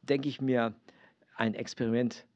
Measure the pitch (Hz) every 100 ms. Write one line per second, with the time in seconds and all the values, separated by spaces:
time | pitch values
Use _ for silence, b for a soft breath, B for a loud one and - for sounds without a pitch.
0 | - 143 143 127 131 123 117 107 - B
1 | B B _ - 113 107 120 - 117 113
2 | 123 - -